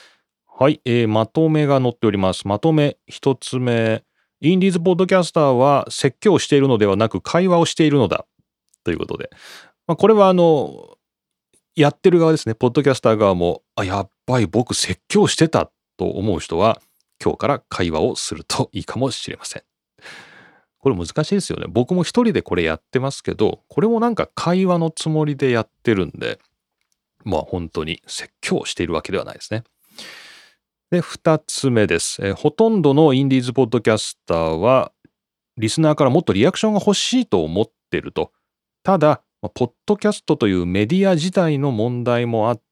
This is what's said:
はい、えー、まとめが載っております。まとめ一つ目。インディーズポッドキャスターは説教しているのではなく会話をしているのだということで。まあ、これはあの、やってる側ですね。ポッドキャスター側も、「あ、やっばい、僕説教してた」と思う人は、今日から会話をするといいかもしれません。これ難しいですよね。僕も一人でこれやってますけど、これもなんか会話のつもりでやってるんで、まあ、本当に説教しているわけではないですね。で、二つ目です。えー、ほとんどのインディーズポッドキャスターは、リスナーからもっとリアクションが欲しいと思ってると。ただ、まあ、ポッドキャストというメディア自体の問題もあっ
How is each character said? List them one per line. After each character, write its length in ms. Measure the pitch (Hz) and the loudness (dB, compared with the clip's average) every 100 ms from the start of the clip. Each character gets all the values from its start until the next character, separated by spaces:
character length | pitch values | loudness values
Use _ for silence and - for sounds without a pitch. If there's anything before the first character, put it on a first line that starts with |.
| - _ _ _ _ | -20 _ _ _ _
は 220 | - 135 | -2 0
い、 100 | - 127 | 0 0
え 180 | 120 | 0
ー、 40 | 113 | 2
ま 180 | 110 110 | 0 0
と 220 | - 160 | 0 0
め 180 | 156 143 | 2 2
が 140 | 135 | 2
載 80 | 123 | 0
っ 40 | |
て 140 | - 110 | 0 0
お 40 | |
り 60 | 98 | 2
ま 160 | 95 | 0
す。 140 | 90 98 | -2 -4
ま 120 | 104 | -2
と 120 | 165 | 2
め 240 | 156 147 - _ | 2 0 -2 _
一 280 | - 139 131 | -4 -2 -2
つ 240 | - 127 | -4 -4
目。 460 | 123 117 113 110 _ _ _ _ | -2 0 0 -2 _ _ _ _
イ 140 | 147 185 | 0 2
ン 40 | |
デ 80 | 196 | 2
ィ 20 | |
ー 40 | |
ズ 60 | 175 | 0
ポ 140 | 175 | 0
ッ 20 | 175 | 0
ド 120 | 185 | 2
キ 80 | 190 | 2
ャ 80 | |
ス 80 | 170 | 0
タ 80 | 170 | 0
ー 40 | 143 | 2
は 380 | 123 139 139 - | 4 4 2 -2
説 300 | - 139 - | -4 -4 0
教 200 | 214 165 | 2 2
し 80 | - | 4
て 80 | 143 | 2
い 40 | |
る 80 | 135 | 4
の 100 | 117 | 2
で 80 | 101 | 2
は 100 | 98 | 2
な 140 | 110 | 0
く 100 | 120 | -2
会 280 | - 170 185 | -2 0 2
話 120 | 170 | 2
を 60 | 165 | 0
し 80 | |
て 140 | - 156 | 2 2
い 20 | |
る 80 | 143 | 4
の 100 | 101 | 2
だ 180 | - - _ _ _ _ _ | -2 -8 _ _ _ _ _
と 80 | - | -6
い 40 | 82 | -6
う 20 | |
こ 80 | - | -6
と 120 | - | -8
で。 120 | - - - - - _ - | -10 -16 -20 -20 -20 _ -6
ま 60 | |
あ、 20 | 165 | -2
こ 120 | 202 | 2
れ 60 | |
は 160 | 214 190 | 4 4
あ 40 | |
の、 640 | 185 170 151 80 57 50 _ _ _ _ _ _ _ _ - | 4 4 2 -2 -10 -20 _ _ _ _ _ _ _ _ 2
や 140 | 143 | 2
っ 100 | - | 4
て 120 | 190 | 4
る 80 | 175 | 4
側 120 | 160 | 4
で 60 | 156 | 2
す 100 | - | -2
ね。 80 | 110 | -2
ポ 120 | 123 | 0
ッ 20 | |
ド 140 | 120 | 2
キ 60 | 139 | 0
ャ 40 | |
ス 80 | 127 | 2
タ 120 | 117 | 2
ー 40 | 107 | 4
側 180 | 104 90 | 2 2
も、 280 | 87 - _ - | 0 -2 _ -8
「あ、 80 | |
や 180 | 98 98 | -6 -6
っ 80 | 98 _ - | -8 _ -4
ば 140 | 127 | -2
い、 60 | 104 | 0
僕 280 | 123 120 | 0 -2
説 280 | - - 92 - | -4 -4 -6 -2
教 200 | 202 190 | 2 2
し 80 | - | 2
て 140 | 160 | 2
た」 220 | 113 80 _ _ - | 2 -2 _ _ -8
と 80 | 92 | -6
思 300 | - 104 82 | -4 -4 -4
う 40 | |
人 180 | - 82 | -4 0
は、 240 | 107 - _ _ _ - | 0 0 _ _ _ -6
今 100 | - | -4
日 40 | - | -2
か 100 | 110 | -2
ら 120 | 139 | -4
会 320 | - - 87 | -6 -6 -4
話 100 | 78 | -2
を 140 | 107 - | -2 -4
す 180 | - 78 | -8 -10
る 80 | - | -8
と 240 | - 131 | -6 -6
い 80 | 104 | -6
い 60 | - | -10
か 140 | 113 | -6
も 120 | 135 | -6
し 180 | - - | -6 -12
れ 60 | - | -12
ま 80 | - | -14
せ 140 | - | -16
ん。 40 | _ _ _ _ - - - - - _ _ _ | _ _ _ _ -20 -20 -20 -20 -20 _ _ _
こ 100 | 135 | -2
れ 60 | 95 | -2
難 120 | 85 - | -4 -4
し 80 | 156 | -2
い 40 | 202 | -2
で 60 | |
す 100 | - | -4
よ 60 | - | -8
ね。 80 | - | -4
僕 260 | 98 123 | -2 0
も 100 | 180 | 0
一 200 | 160 - | 0 0
人 80 | 233 | 0
で 100 | 127 | 0
こ 140 | - 90 | -2 -2
れ 80 | |
や 120 | 80 80 | -2 -4
っ 60 | _ | _
て 80 | 131 | -4
ま 120 | 135 | -4
す 120 | - | -8
け 100 | - | -8
ど、 280 | 92 104 - _ | -2 -2 -2 _
こ 140 | - | -2
れ 60 | 208 | 0
も 120 | 226 | 2
な 100 | 233 | 0
ん 60 | 220 | -2
か 140 | 76 - | -6 -4
会 300 | 160 185 190 | -2 0 2
話 120 | 175 | 0
の 140 | 165 | -2
つ 180 | - 160 | -4 -4
も 160 | 156 151 | -2 -2
り 100 | 139 | -2
で 140 | 135 | 0
や 140 | 117 | 0
っ 60 | 110 _ | -2 _
て 100 | - | 0
る 120 | 101 80 | 0 0
ん 60 | |
で、 280 | - 58 - _ _ _ _ _ _ _ _ | -4 -8 -8 _ _ _ _ _ _ _ _
ま 160 | 110 82 | -4 -4
あ、 20 | |
本 280 | - 92 82 | -4 -8 -6
当 140 | - | -8
に 180 | 78 82 - | -6 -8 -10
説 260 | - - _ | -14 -14 _
教 240 | - 185 - | -4 -4 -4
し 100 | - | -6
て 80 | |
い 40 | 85 | -4
る 60 | |
わ 80 | 80 | -4
け 100 | - | -4
で 60 | 92 | -6
は 80 | - | -8
な 60 | |
い 40 | - | -14
で 60 | |
す 120 | - | -10
ね。 100 | 110 - _ _ - - - - - - _ _ _ - | -10 -10 _ _ -20 -20 -20 -20 -20 -20 _ _ _ -4
で、 100 | 175 | -4
二 380 | - - 170 156 | -4 -2 0 0
つ 300 | - - 135 | -2 -4 0
目 180 | 117 104 | 2 2
で 120 | 82 | 0
す。 260 | - - 98 | -2 -6 -6
え 60 | |
ー、 40 | 95 | -2
ほ 160 | 151 | -2
と 180 | - 226 | 2 2
ん 120 | 214 | 4
ど 120 | 143 | 2
の 200 | 139 160 | 6 4
イ 100 | 131 | 4
ン 60 | 139 | 2
デ 80 | 131 | 0
ィ 20 | |
ー 20 | |
ズ 120 | 123 | 0
ポ 100 | 123 | 0
ッ 40 | 123 | 0
ド 140 | 123 | 2
キ 80 | 110 | 2
ャ 80 | 110 | 0
ス 200 | - - - | -2 -10 -4
タ 80 | |
ー 40 | 85 82 | -2 0
は、 400 | 80 104 131 - _ _ _ _ _ _ - | 0 2 2 0 _ _ _ _ _ _ -6
リ 120 | 110 | -4
ス 120 | - | 0
ナ 120 | 156 | 2
ー 20 | 151 | 4
か 80 | |
ら 60 | 139 | 4
も 100 | 147 | 2
っ 40 | |
と 80 | 170 | 0
リ 140 | 95 139 | 2 2
ア 60 | |
ク 80 | - | 2
シ 60 | 220 | -2
ョ 40 | |
ン 40 | |
が 60 | 208 | 0
欲 140 | - | 0
し 280 | 196 - 254 | 0 0 -2
い 40 | 233 | 0
と 180 | 95 | -2
思 180 | 80 87 | 0 -2
っ 60 | 113 _ - | -4 _ -8
て 100 | 80 | -8
る 120 | - | -6
と。 200 | - 78 _ _ _ _ _ | -8 -8 _ _ _ _ _
た 140 | - 190 | 0 2
だ、 240 | 151 135 _ _ | 2 0 _ _
ま 60 | - | -12
あ、 20 | |
ポ 120 | - 123 | -6 -6
ッ 60 | _ - | _ -4
ド 120 | 208 | -2
キ 100 | 214 | -2
ャ 40 | |
ス 120 | 202 | -4
ト 140 | - 147 | -2 0
と 100 | 107 | 0
い 60 | |
う 120 | 92 87 | 0 -2
メ 200 | 95 107 | -2 0
デ 120 | 185 | 2
ィ 120 | 196 | 2
ア 60 | 170 | 2
自 160 | 175 | 0
体 260 | 190 165 143 | 0 0 0
の 120 | 143 | -2
問 320 | 110 117 123 | -2 -4 -2
題 220 | 120 120 120 | -2 -2 0
も 240 | 113 110 | 0 0
あ 40 | |
っ 80 | 117 _ | -2 _